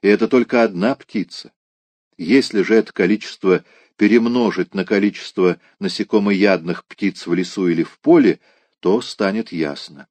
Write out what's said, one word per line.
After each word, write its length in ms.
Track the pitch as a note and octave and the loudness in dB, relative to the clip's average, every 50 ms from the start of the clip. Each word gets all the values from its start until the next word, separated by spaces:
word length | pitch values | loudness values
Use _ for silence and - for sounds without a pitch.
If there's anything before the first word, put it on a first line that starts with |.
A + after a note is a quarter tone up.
И 60 | - | 4
это 200 | G2+ G#2 F#2+ A2+ | 2 2 2 2
только 360 | A2 - B2+ A#2 - - A#2+ A#2 | 2 2 0 0 2 0 0 0
одна 320 | A2 F#2+ F2 F#2+ A#2+ C#3+ | 0 0 -2 -2 -2 -4
птица. 560 | _ - _ - A2 F2+ _ - - - - _ _ _ _ _ _ _ _ _ _ _ _ _ | _ -10 _ -8 -8 -8 _ -12 -20 -20 -20 _ _ _ _ _ _ _ _ _ _ _ _ _
Если 460 | - E2+ - - C3+ B2 - - G#2 F2+ | -14 -4 2 2 2 2 2 -2 -2 0
же 100 | F#2 A2 | 2 2
это 180 | A2+ G#2 - | 2 2 0
количество 720 | - - G2 F2 G#2 G#2 - - - _ - F#2+ F2+ E2+ - _ _ _ _ _ _ | -4 -2 0 0 0 -2 -4 -14 -16 _ 0 2 2 2 0 _ _ _ _ _ _
перемножить 760 | _ G#2+ G2+ A2 A#2+ A2+ A#2 A#2+ B2 A#2+ G#2 E2+ F#2 F2+ _ - | _ 2 4 4 4 2 2 -2 0 -2 -2 -2 -4 -6 _ -4
на 120 | F#2+ F#2 | -8 -4
количество 760 | - A2 G2 G2 G#2 G2 - - - _ - F#2 F2+ F2 - _ _ _ _ | -2 0 0 0 0 -2 -4 -18 -12 _ 0 0 0 0 -2 _ _ _ _
насекомоядных 1040 | G2+ F#2 - - G2+ _ - G#2+ G2+ G#2 G2+ F#2 G2+ G2+ F#2+ F2 D#2+ F2 E2 - - | -8 -8 -6 -6 -6 _ -2 0 0 0 0 2 2 2 2 0 -2 -6 -8 -8 -10
птиц 420 | _ - _ G2+ G2 - - - | _ -12 _ -4 -6 -4 -6 -6
в 60 | F2 E2+ | -4 -2
лесу 340 | F2+ F2+ - - G2+ F#2 | -2 -2 -6 -6 -4 -2
или 160 | F2+ E2 D#2+ D#2+ | -2 0 -2 -2
в 160 | - - _ | -6 -8 _
поле, 400 | _ C#3+ E3+ E3+ C3+ G2 D#2+ - _ _ _ _ _ _ _ _ | _ 4 4 6 6 4 2 0 _ _ _ _ _ _ _ _
то 200 | - F2 G2 A#2+ | -2 -2 -2 -2
станет 500 | A#2+ - - - G#2+ F#2+ G2 A2+ A2 - | -4 -8 -8 -6 -4 -4 -4 -4 -8 -8
ясно. 560 | - E2 D#2 D2+ C#2+ - - - D2+ C#2 B1 _ | -6 -6 -6 -6 -6 -10 -16 -20 -20 -20 -20 _